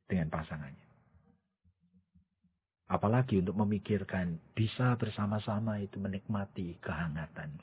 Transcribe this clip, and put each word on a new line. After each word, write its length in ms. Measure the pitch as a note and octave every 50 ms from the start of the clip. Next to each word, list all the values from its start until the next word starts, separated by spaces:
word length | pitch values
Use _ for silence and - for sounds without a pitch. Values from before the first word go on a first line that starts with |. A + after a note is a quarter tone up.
| _
dengan 240 | - F#2+ F2+ E2 D#2+
pasangannya. 560 | D#2+ D#2+ D#2 - E2 D2+ D2 C2+ - - - _ - _ _ _ _ - _ _ _ _ _ _ _ _ _ _ _ _ F3 _ F3+ C3 _ _ _ - _ _ _ _ _ _ _ _ _ _ _ _ _
Apalagi 560 | - F#2 F2+ - G#2 A#2 B2+ B2+ B2+ A2 F#2+ F2
untuk 160 | F#2 E2+ G#2
memikirkan 800 | G#2+ G2+ G#2+ G2 - - G#2+ G2 G2 - - F#2+ F2+ F2 E2 E2 - - _
bisa 400 | A2 A2 A2 - - B2+ B2+ B2
bersama-sama 800 | A#2 A2+ G#2+ - - G#2+ G2+ G#2+ G#2+ - A#2 G#2+ G#2 A2+ A2 G#2+ G#2 G2+
itu 160 | G2 - G2+
menikmati 800 | G2 G2 F#2+ F#2+ - - G#2+ G2+ G2 - - G2+ F#2 E2+ E2 -
kehangatan 800 | - - D#2+ D#2 E2+ D#2+ D2 D#2+ D#2 - - D#2+ D#2 D2+ D2 D#2+